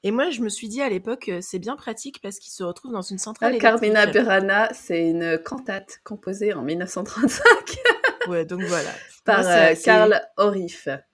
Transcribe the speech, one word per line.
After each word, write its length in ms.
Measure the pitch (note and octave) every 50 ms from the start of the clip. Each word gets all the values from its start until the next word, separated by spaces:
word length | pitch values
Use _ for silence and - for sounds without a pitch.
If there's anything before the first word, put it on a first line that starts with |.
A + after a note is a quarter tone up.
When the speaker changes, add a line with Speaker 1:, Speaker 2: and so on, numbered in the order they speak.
Speaker 1:
Et 80 | - G3
moi, 200 | A3 B3 C#4+ F4+
je 100 | D4+ A3+
me 60 | A#3+ G#3+
suis 200 | G3+ - A#3 A3
dit 140 | G#3+ C4+
à 60 | C#4+ B3+
l'époque, 380 | G3+ F#3 F#3+ A3+ A#3+ B3 - -
euh, 100 | F3+ F3
c'est 200 | F#3 - - F#3
bien 160 | E3 A3 C4+
pratique 440 | D4 - A#3 A3 - - C4+ C#4+ -
parce 180 | - G3+ G3 -
qu'ils 140 | - -
se 100 | - - F#3+
retrouvent 280 | F3 - - _ C4
dans 100 | A#3 G3
une 160 | F#3 - G3 F#3
centrale 360 | - G#3+ A3 - A3+ A#3 B3+
Speaker 2:
Ah, 20 | A#3
Carmina 440 | A3+ A#3 A3 A#3 A3+ G#3+ G#3+ G#3+
Speaker 1:
électrique. 220 | G#3 G#3 - G#3 B3
Speaker 2:
Burana, 440 | A3 F#3+ G3 F#3+ G3 G3 G#3 A3 A3 -
c'est 340 | - - - F3 E3+ E3 E3
une 300 | E3 E3+ E3+ E3 D#3+ D#3+
cantate 640 | E3 - C4 B3+ C4 - G3 G3 G3 - - _ _
composée 480 | - G#3+ G#3 _ F#3 F#3+ G3 G#3 G#3+
en 100 | G3 D#3
mille 160 | A#2+ C#3+ D#3+ E3+
neuf 120 | F3+ F3+
cent 140 | - F#3 F#3+
trente-cinq. 720 | - - G#3+ B3 - - - D5 A#4+ A4 - - - - - C5
<laughs> 420 | B4 - - - B4+ - - A#4+ F3+
Speaker 1:
Ouais, 160 | F3 E3+ D#3+
donc 160 | F3+ F3+ F3+
voilà. 280 | F#3+ F3 F3 E3 C#3+ - - - - - - _ _
Speaker 2:
Par, 180 | - G#3 G3
Speaker 1:
Moi, 80 | F#3+ F3+
c'est 80 | F3 E3+
Speaker 2:
euh, 140 | E3 D#3+
Speaker 1:
assez 100 | D#3+ D#3+ -
Speaker 2:
Karl 360 | A#3+ A3 G#3+ G#3+ G#3+ G3+ - - - _
Orff. 520 | - G3 G#3 G3 F#3+ F3+ E3+ - - - D#3 C3+ - _ _